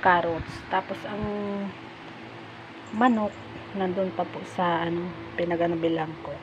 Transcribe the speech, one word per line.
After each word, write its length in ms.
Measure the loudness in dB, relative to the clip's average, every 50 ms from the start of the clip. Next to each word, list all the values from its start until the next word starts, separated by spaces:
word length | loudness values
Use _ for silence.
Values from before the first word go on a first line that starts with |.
| 8
carrots. 480 | 8 8 8 6 2 0 -2 -4 -6 -8 -10 -6 0
Tapos 320 | 0 0 2 0 -6 -6 -6 -6
ang 160 | -4 -2 -2 -2 -2 -2 -2 -2 -2 -2 -4 -4 -6 -8 -12 -12 -14 -14 -14 -14 -12 -12 -12 -12 -12 -12 -14 -14 -14 -14 -14 -14 -14 -14 -12 -6 2
manok, 400 | 6 6 6 6 6 4 0 -2 -6 -12 -12 -12 -12 -12 -8 -2
nandun 400 | 0 0 0 2 2 0 0 2
pa 160 | 0 -2 -2
po 160 | -2 -8 -8 -6 -2
sa, 320 | 0 2 2 4 2 2
ano, 240 | 0 0 0 -2 -4 -6 -8 -10 -8 -2
pinagano 480 | -2 0 2 4 4 4 4 4 2
bilang 320 | 2 2 2 2 0 -2 -4 -8
ko. 160 | -8 -8 -8 -8